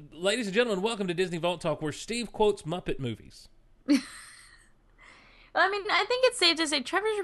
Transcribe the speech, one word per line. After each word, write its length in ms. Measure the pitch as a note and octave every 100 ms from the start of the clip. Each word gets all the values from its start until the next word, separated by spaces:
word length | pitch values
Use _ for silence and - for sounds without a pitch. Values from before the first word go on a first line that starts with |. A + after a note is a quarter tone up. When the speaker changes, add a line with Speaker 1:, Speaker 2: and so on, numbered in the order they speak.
| D3
Speaker 1:
ladies 320 | D3+ F3+ A3+ G#3
and 60 |
gentlemen, 280 | F#3 B3 F#3+
welcome 260 | G#3 A3+ G3
to 60 |
Disney 260 | E3+ F#3 E3+
Vault 200 | E3+ F3
Talk, 220 | E3+ D3+
where 100 | D#3
Steve 400 | C#3 - A#3 A3
quotes 300 | - G#3+ G3+
Muppet 380 | D#3 F3 - -
movies. 500 | A#2+ A2 - - - _ _
Speaker 2:
<laughs> 220 | _ -
I 1800 | C4+ - - - - - - - _ _ _ - - - - - - F4+
mean, 120 | G4+ G4
I 140 | F4 G4+
think 160 | B4 B4+
it's 120 | A#4
safe 160 | F4 D#4
to 100 | D#4+
say 140 | D4
Treasure, 420 | B3 F4 G#4+ G#4